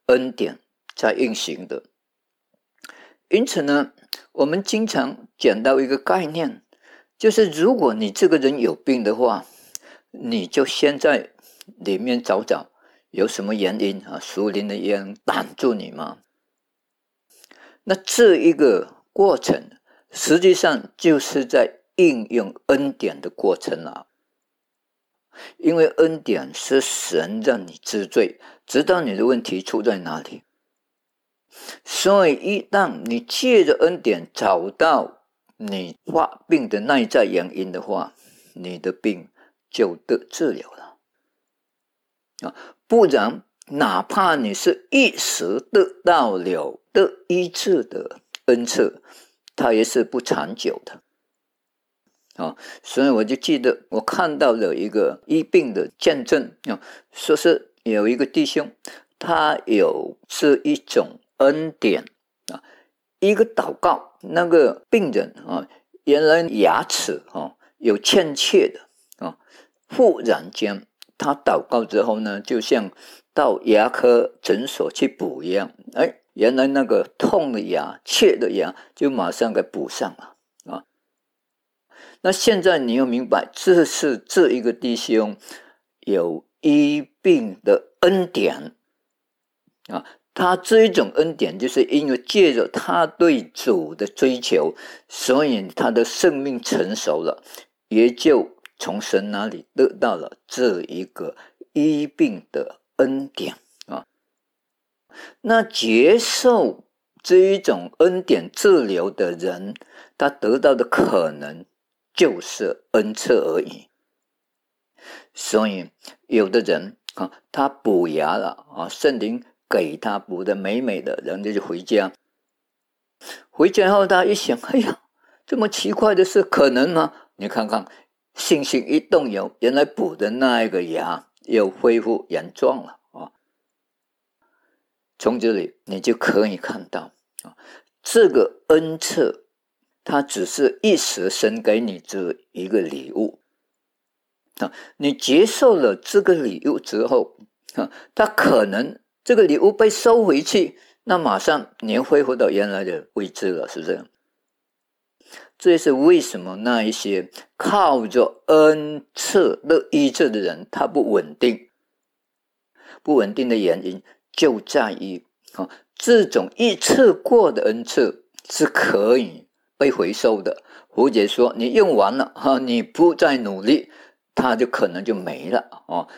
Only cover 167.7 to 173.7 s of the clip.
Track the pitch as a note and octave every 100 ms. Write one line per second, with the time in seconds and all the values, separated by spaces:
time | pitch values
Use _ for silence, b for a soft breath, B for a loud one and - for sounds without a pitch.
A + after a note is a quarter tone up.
167.7 | A2+ A#2 - A2+ - _ _ - - D3+
168.7 | - - G#2 G#2+ B2+ G2+ D#2+ _ _ _
169.7 | - C#3 - F2+ A2 A#2+ G#2+ F#2 - b
170.7 | b b - C3+ A2 G#2 - A#2+ A2+ A#2+
171.7 | C#3 F#3 A#2 G2 C3 - - C#3 B2+ B2+
172.7 | A#2+ - - F3 D#3+ D#3+ C3 G#2+ F#2+ G#2